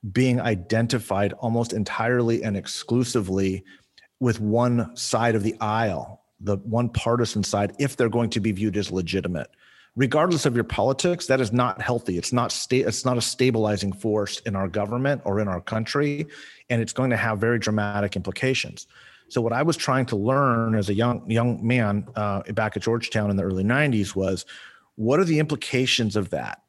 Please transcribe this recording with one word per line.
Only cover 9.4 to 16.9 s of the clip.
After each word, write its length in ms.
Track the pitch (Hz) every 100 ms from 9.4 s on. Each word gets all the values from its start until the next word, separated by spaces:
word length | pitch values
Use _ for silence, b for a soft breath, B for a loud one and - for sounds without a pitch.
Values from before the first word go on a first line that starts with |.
| - b b b b -
Regardless 500 | 131 151 170 165 147
of 100 | 120
your 100 | 113
politics, 600 | - 107 135 180 175 -
that 120 | 131
is 140 | 120
not 280 | 120 123 95
healthy. 360 | 113 120 - 90
It's 160 | -
not 180 | 123 120
sta-, 300 | - - 127
it's 240 | 120 110 131
not 120 | 123
a 40 |
stabilizing 720 | 110 - 127 113 107 104 98
force 460 | 95 113 104 101 -
in 160 | - 98
our 100 | 95
government 540 | 98 101 120 135 143
or 160 | - 101
in 80 | 104
our 140 | 90
country, 680 | - 110 110 143 147 143 156 B B B B
and 120 | 120
it's 100 | 113